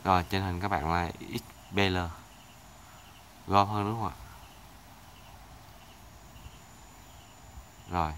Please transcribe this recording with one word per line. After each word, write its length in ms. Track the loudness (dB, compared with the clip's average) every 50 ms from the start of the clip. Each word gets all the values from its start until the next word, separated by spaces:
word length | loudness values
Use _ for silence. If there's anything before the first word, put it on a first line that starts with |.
| 8
Rồi, 200 | 8 6 6 6 4
trên 120 | 2 2
hình 200 | 2 2 0 0
các 60 | 2
bạn 240 | 2 2 2 4 4
là 200 | 4 4 4 2 -2 -6
X 220 | -8 -6 -6 -6 -6 -8 -18 -18 -14 -2 4
P 40 |
L. 200 | 4 6 6 6 4 2 0 -4 -8 -14 -18 -20 -20 -20 -20 -20 -20 -20 -20 -20 -20 -20 -18 -20 -18 -18 -20 -20 -20 -20 -20 -20 -14 -2
Gom 200 | 6 8 8 8
hơn 180 | 8 4 2 2
đúng 160 | 2 2 0
không 100 | -2 -2
ạ? 60 | -4 -6 -14 -16 -16 -18 -18 -18 -18 -18 -18 -18 -18 -20 -18 -18 -20 -18 -18 -18 -18 -18 -18 -18 -18 -18 -18 -18 -18 -18 -18 -18 -18 -18 -18 -20 -20 -20 -20 -20 -20 -18 -18 -18 -18 -16 -16 -16 -18 -18 -20 -20 -20 -20 -20 -20 -20 -20 -20 -20 -20 -20 -20 -20 -20 -20 -20 -16 -16 -16 -16 -16 -20 -18 -8 0
Rồi. 220 | 2 2 2 2 0